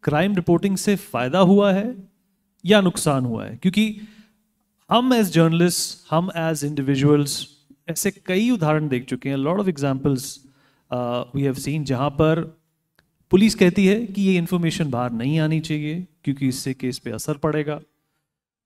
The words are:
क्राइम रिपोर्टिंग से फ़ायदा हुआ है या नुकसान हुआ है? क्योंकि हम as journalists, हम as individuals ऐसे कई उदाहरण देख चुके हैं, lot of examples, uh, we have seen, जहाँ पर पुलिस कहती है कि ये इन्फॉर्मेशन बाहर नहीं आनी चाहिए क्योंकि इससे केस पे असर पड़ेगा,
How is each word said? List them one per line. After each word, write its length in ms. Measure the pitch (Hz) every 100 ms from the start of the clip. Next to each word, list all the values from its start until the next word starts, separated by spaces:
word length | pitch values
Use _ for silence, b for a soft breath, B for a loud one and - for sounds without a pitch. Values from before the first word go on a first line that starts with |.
क्राइम 320 | - 147 196
रिपोर्टिंग 420 | 190 175 170 202 185
से 200 | - 196
फ़ायदा 420 | - 120 127 180
हुआ 340 | 190 202 202
है 360 | 190 226 247 - _ _ _ _ _
या 160 | 175 208
नुकसान 440 | 185 - 156 135
हुआ 200 | 127 110 104
है? 100 | 110
क्योंकि 440 | 185 202 214 208 B B B _ _ _ _ _ -
हम 240 | 226 254
as 160 | 240 190
journalists, 680 | 160 165 165 175 - - - -
हम 200 | 160 180
as 340 | 165 165 151
individuals 840 | 143 147 135 135 143 147 143 - - _ _ _ -
ऐसे 220 | 160 202
कई 400 | - - 185 240
उदाहरण 380 | 233 156 156 151
देख 160 | 123
चुके 240 | 135 127 139
हैं, 80 | 139
lot 220 | 143 190
of 80 | 190
examples, 540 | 143 139 135 143 131 - - b b b b _
uh, 340 | 123 120 123 127 143
we 60 |
have 160 | 139 135
seen, 260 | 139 156
जहाँ 260 | 139 123 147
पर 320 | 147 156 165 160 - _ _ _ _ _ _ _
पुलिस 240 | 190 220
कहती 320 | - 180 190 190
है 200 | 214 220
कि 160 | 190
ये 140 | 190 180
इन्फॉर्मेशन 520 | 165 180 165 - 151
बाहर 220 | 120 123
नहीं 260 | 113 131 160
आनी 220 | 156 156
चाहिए 460 | 160 151 151 170 180 _
क्योंकि 240 | 143 135 135
इससे 260 | 127 135
केस 240 | 127 127 120
पे 120 | 120
असर 260 | 110 - 143
पड़ेगा, 440 | 156 151 147 147 - _ _ _ _ _ _ _